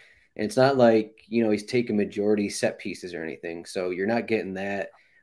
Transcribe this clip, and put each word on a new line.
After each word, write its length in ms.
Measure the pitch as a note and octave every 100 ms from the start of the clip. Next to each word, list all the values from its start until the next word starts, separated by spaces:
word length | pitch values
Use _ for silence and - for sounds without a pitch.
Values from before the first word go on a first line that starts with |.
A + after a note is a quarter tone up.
| _ _ _ -
And 100 | G#2
it's 100 | A#2
not 200 | C3 C3+
like, 480 | A#2+ A2+ G#2+ - -
you 140 | A#2
know, 80 | A2+
he's 160 | G#2 -
taking 300 | B2 A#2+ G#2
majority 520 | G2 G#2 G#2 G#2+ G2+
set 300 | - A2+ -
pieces 360 | G2+ E2+ F2+
or 80 | E2+
anything, 420 | D#2+ C2 F2 E2+
so 260 | E2 G2 F2+
you're 160 | F2+ G2
not 220 | A#2 G#2+
getting 260 | A2 F#2
that. 360 | F#2 G2 G2+ - _ _ _